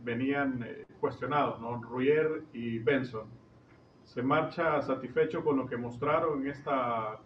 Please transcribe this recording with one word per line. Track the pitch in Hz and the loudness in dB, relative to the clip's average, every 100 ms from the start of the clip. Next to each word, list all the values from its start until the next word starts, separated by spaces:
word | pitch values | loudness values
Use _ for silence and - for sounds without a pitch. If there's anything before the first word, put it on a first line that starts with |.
venían, | 120 117 135 143 135 127 110 | -6 -2 0 0 0 -2 -6
eh, | - - - | -10 -14 -4
cuestionados, | 139 - 127 147 135 110 | -4 -2 0 2 2 -2
¿no? | 117 120 | -6 -6
Ruyer | 113 123 135 151 156 151 - | -6 0 4 4 2 -2 -8
y | 120 117 113 | -8 -6 0
Benson. | 127 135 120 110 - - - - - - - - | 2 2 0 -8 -12 -16 -20 -20 -20 -20 -20 -20
¿Se | - 127 | -10 -2
marcha | 131 151 156 - 160 147 | 2 4 2 0 2 2
satisfecho | 131 131 127 160 156 165 | 0 -2 0 2 2 2
con | 151 135 | 2 2
lo | 123 | 0
que | 120 | -4
mostraron | 120 120 147 160 165 143 | -6 -2 2 2 2 0
en | 139 | -2
esta | 139 156 135 120 113 110 107 | -4 -2 0 0 -2 -4 -8